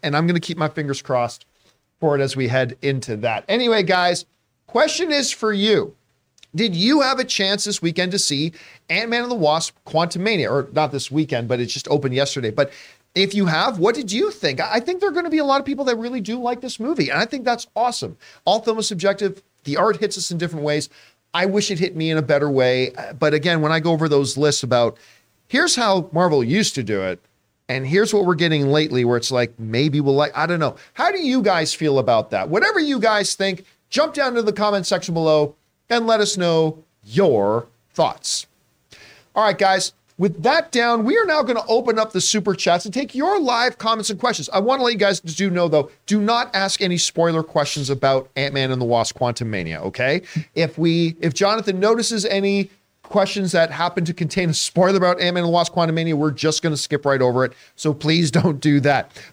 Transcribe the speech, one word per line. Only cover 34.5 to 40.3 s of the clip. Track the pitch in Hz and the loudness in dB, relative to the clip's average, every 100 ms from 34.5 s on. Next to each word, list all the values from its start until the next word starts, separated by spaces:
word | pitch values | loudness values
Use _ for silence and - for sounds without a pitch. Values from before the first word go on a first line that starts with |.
comment | 202 208 202 175 | 0 0 0 0
section | 185 180 | -4 -2
below | 165 160 156 147 - _ _ - | -2 2 4 2 -4 _ _ -4
and | 233 226 | -2 2
let | 220 | 2
us | 208 185 | 2 0
know | 175 160 160 156 _ _ | 0 2 0 -2 _ _
your | 101 117 190 113 101 110 117 _ _ | -6 2 4 4 2 0 -4 _ _
thoughts. | - 156 - - - - _ _ _ _ - - - _ - | -2 -2 -2 -8 -8 -8 _ _ _ _ -20 -20 -20 _ 0
All | |
right, | 214 - | 2 4
guys, | 196 190 - _ _ - | 2 2 0 _ _ -2
with | 196 | -2